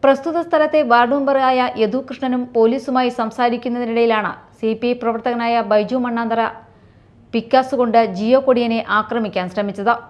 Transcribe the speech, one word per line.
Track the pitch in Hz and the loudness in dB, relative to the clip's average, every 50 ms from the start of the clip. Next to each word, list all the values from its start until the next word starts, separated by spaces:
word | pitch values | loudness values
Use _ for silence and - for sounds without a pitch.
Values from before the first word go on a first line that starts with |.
| - | 4
പ്രസ്തുത | 262 277 269 - 330 311 339 330 | 4 2 2 0 -4 -4 -4 -2
സ്ഥലത്തെ | 339 339 311 302 302 311 311 302 240 | 0 0 0 0 2 2 0 2 4
വാർഡ് | 233 240 240 240 269 | 4 4 4 2 0
മെമ്പറായ | 285 277 269 277 269 262 262 262 254 247 247 - 220 220 | -2 0 0 0 2 2 2 2 2 0 -2 0 -2 -2
യദു | 208 202 262 269 - | 0 0 -4 -6 -6
കൃഷ്ണനും | 254 - - 262 247 247 247 240 - | -10 -6 -4 -2 -2 -2 -4 -2 0
പോലീസുമായി | 233 226 226 247 269 262 - 254 254 254 247 247 254 | 2 2 4 2 0 -4 -2 -2 0 0 0 -2 -2
സംസാരിക്കുന്നതിനിടയിലാണ് | 233 220 220 - 247 247 233 240 240 254 240 247 247 226 226 233 233 233 226 214 208 175 - - - _ _ _ | -6 -6 -2 0 0 0 0 -2 -4 -4 -4 -4 -4 -2 0 2 2 2 2 2 0 -2 -6 -8 -16 _ _ _
സി | - 220 226 220 | -4 -4 -2 -2
പി | 233 240 | -2 -2
ഐ | 247 247 | -2 -2
പ്രവർത്തകനായ | 240 226 233 226 220 247 240 233 233 233 233 233 220 202 | -2 -4 -4 -2 -2 -4 -4 -2 -2 0 0 0 2 2
ബൈജു | 214 214 214 190 240 262 240 | 2 2 2 2 -2 -2 -2
മണ്ണാന്തറ | 240 233 233 233 226 226 220 226 - - - - - _ _ _ - _ _ _ _ _ _ - _ - | -2 -2 -4 -2 -2 0 0 -2 -2 -4 -10 -20 -20 _ _ _ -20 _ _ _ _ _ _ -20 _ -4
പിക്കാസ് | 233 220 - - - - - - 240 | -4 -2 4 2 2 4 2 0 0
കൊണ്ട് | 247 233 214 233 226 214 185 180 | 0 2 4 4 2 2 0 -4
ജിയോ | 208 226 254 262 269 | 0 2 2 4 4
കൊടിയനെ | 269 254 240 240 233 226 226 - - 196 214 | 4 2 2 2 0 -2 -2 -2 0 -2 -2
ആക്രമിക്കാൻ | 208 208 233 233 226 208 - 185 180 180 180 | 0 -2 -4 -4 -4 -2 -4 -4 -4 -4 -4
ശ്രമിച്ചത്. | 214 202 202 190 202 202 220 233 - - | -4 -4 -4 -4 -2 0 0 0 -2 -4